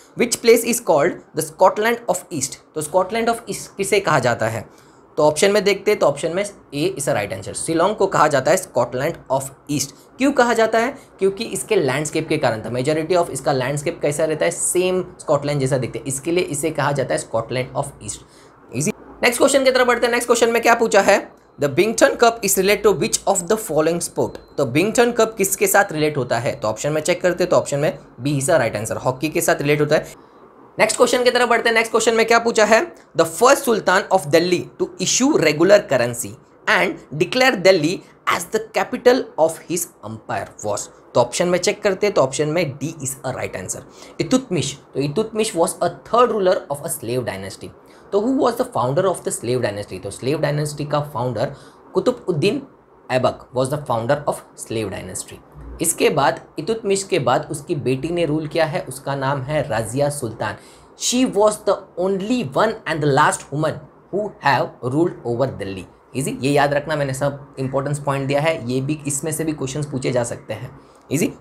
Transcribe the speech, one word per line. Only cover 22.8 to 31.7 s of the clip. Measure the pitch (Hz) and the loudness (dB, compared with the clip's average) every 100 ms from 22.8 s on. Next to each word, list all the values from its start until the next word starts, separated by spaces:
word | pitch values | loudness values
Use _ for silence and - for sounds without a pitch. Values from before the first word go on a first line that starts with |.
| 214 | 2
to | 170 | 2
which | 180 - - | 0 -2 0
of | 196 | -2
the | |
following | 175 214 - 151 156 | 0 -2 0 0 2
sport?" | 170 - - 117 - - - | 0 -4 -2 -4 -4 -10 -4
तो | 135 | 0
बिंगटन | 131 208 247 240 | 2 2 2 2
कप | 233 220 - | 4 0 0
किसके | 190 - 196 | -2 0 2
साथ | 202 202 | 4 2
रिलेट | 151 151 147 | 0 0 0
होता | 120 117 | -2 -2
है? | 117 - | -2 -4
तो | 107 | -4
ऑप्शन | 107 147 | -4 -2
में | 151 | -2
चेक | 151 175 | 0 2
करते | 180 175 | 0 0
हैं, | 180 | 2
तो | 135 | 2
ऑप्शन | - 143 | 2 -2
में | 156 185 - - | -2 -2 -16 -6
B | 135 | -2
is | 143 131 | -2 2
a | |
right | 160 113 104 | 2 2 -2
answer, | 110 | -6
हॉकी | 107 127 127 156 | -2 -2 -2 -4
के | 165 | 0
साथ | 165 160 | 0 0
रिलेट | 147 147 | 2 2
होता | 147 156 | 2 2
है। | - - - - - - - - | 0 -16 -20 -20 -20 -20 -14 0
नेक्स्ट | 214 - | 0 4
क्वेश्चन | 247 254 | 4 4
की | 247 | 2
तरफ | 233 240 | 2 2
बढ़ते | 226 | 2
हैं। | 233 | 4